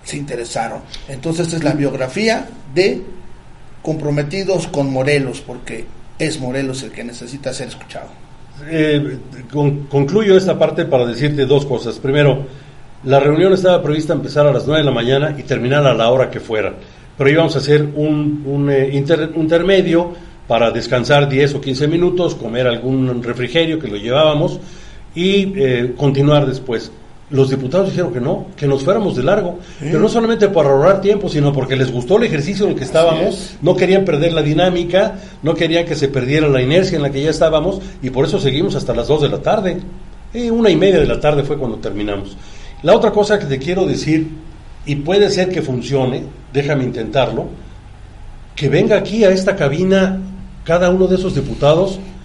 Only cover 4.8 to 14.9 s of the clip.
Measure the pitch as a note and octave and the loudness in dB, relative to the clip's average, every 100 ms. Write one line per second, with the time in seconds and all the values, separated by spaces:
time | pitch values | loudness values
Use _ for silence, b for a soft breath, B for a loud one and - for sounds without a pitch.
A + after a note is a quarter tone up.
4.8 | C#3 C3 C3+ C#3+ C3+ A#2 - B2 - A2+ | -2 0 2 0 0 -6 -12 -14 -10 -10
5.8 | - - - - D#3 - B2+ C3+ C3+ C3 | -10 -14 -16 -6 -4 -4 -4 -4 -4 -6
6.8 | A2 G#2 A#2 A#2 A#2+ C3+ C3+ - B2 - | -10 -12 -14 -12 -14 -10 -8 -8 -10 -14
7.8 | - - D2 - - - - - D3 D#3+ | -16 -16 -16 -20 -20 -20 -20 -18 -6 -2
8.8 | D3+ D3 B2 B2 - - A#2+ C#3+ C#3+ C#3+ | 0 0 -4 -10 -14 -18 -10 -2 -2 -2
9.8 | - C#3 C#3 G3 G#3+ F#3+ F#3+ D3 - D#3 | -4 -2 0 0 4 4 4 0 0 0
10.8 | D#3+ C3 A#2+ A#2 D3 D3 C3 C#3+ - A#2 | 0 0 0 0 -2 0 2 2 2 -4
11.8 | A#2 A2 C3+ C#3+ D3 B2 B B B B | -4 -6 -2 2 4 2 B B B B
12.8 | B - C3 C#3 C#3 D#3 F#3+ F#3 F#3 F3 | B -12 2 4 4 4 4 4 4 2
13.8 | D3 D3+ D3+ D#3 C3+ D3 D3 B2 G#2+ D#3 | 2 -2 -2 -2 -2 2 4 2 0 2
14.8 | D3 | 2